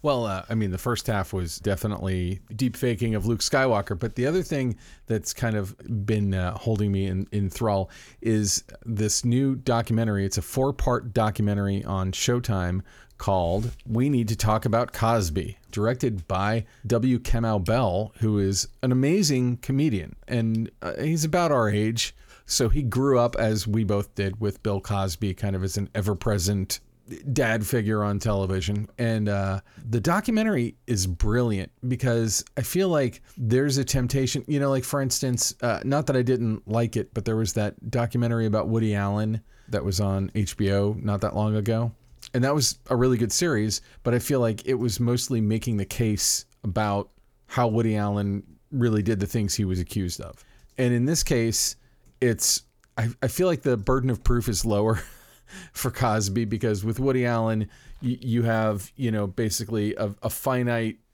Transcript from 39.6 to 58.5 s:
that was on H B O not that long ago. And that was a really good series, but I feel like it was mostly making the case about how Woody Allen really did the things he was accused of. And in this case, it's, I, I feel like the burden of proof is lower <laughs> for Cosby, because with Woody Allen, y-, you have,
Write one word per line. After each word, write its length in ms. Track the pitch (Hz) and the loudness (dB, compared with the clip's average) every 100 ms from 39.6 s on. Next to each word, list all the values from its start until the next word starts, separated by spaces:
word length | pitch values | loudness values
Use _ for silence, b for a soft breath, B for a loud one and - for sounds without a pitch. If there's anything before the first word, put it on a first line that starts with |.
| b | b
that 160 | 104 | -2
was 160 | 78 92 | -2 0
on 320 | 101 98 98 | 0 0 -2
H 220 | 110 101 - | -2 -2 0
B 160 | 98 | 0
O 240 | 98 101 110 | 2 2 0
not 220 | 104 101 | -2 -2
that 160 | 98 - | -2 0
long 180 | 107 | 0
ago. 380 | 107 107 113 117 - _ - - | 0 0 0 -2 -6 _ -20 -6
And 80 | 123 | 0
that 140 | 131 147 | 2 2
was 240 | 127 - - | 0 -2 -2
a 60 | 123 | 2
really 220 | 127 123 | 4 4
good 120 | 113 | 0
series, 520 | - 175 120 110 98 B B | 0 2 2 0 -2 B B
but 100 | - | 0
I 60 | 120 | 0
feel 220 | - 139 | 2 2
like 260 | 117 104 - | 2 0 -2
it 80 | |
was 240 | 131 120 - | 0 0 0
mostly 420 | 120 123 - 120 | 0 0 0 0
making 360 | 107 110 117 107 | 2 0 0 -2
the 80 | |
case 600 | 98 - 113 104 - - - _ | -2 0 0 2 0 -2 -4 _
about 460 | 110 90 104 101 - _ _ _ _ | -4 0 0 0 -4 _ _ _ _
how 220 | - 120 | 0 2
Woody 260 | 110 113 | 4 2
Allen 480 | 107 104 101 101 101 - - _ | 2 0 0 0 -2 -6 -20 _
really 300 | 139 120 107 | 0 2 4
did 180 | 101 107 | 2 0
the 60 | 101 | 0
things 260 | 117 101 | 0 -2
he 100 | - | 0
was 140 | 98 92 | 0 0
accused 420 | 87 - 92 - | -2 -2 -4 -6
of. 240 | - - - b b - | -12 -16 -20 b b -2
And 160 | 127 | 2
in 120 | 120 | 2
this 180 | 127 165 | 2 0
case, 540 | - 131 113 107 - - b b b _ | 2 2 2 0 -2 -6 b b b _
it's, 420 | 127 113 - - - _ _ - | 0 2 0 -2 -6 _ _ -4
I, 120 | 113 - | -4 -2
I 60 | 123 | -4
feel 180 | - 180 | 0 0
like 160 | 170 | 2
the 140 | 143 120 | 0 0
burden 340 | 101 131 131 | 2 2 2
of 140 | 113 | 0
proof 240 | - 120 113 | 2 2 2
is 160 | 98 | -2
lower 360 | 113 104 107 107 B B B B | 0 2 2 0 B B B B
<laughs> 340 | B B B | B B B
for 200 | - 131 | -6 -6
Cosby, 520 | - 123 107 98 98 | 0 0 2 0 -2
because 400 | 113 107 117 104 | -2 -2 0 0
with 140 | 107 107 | -2 0
Woody 260 | 135 131 | 0 2
Allen, 440 | 120 117 113 110 104 B B B | 2 0 0 0 -4 B B B
y-, 160 | 127 123 | -4 -4
you 220 | 127 117 | -2 0
have, 480 | 117 | 2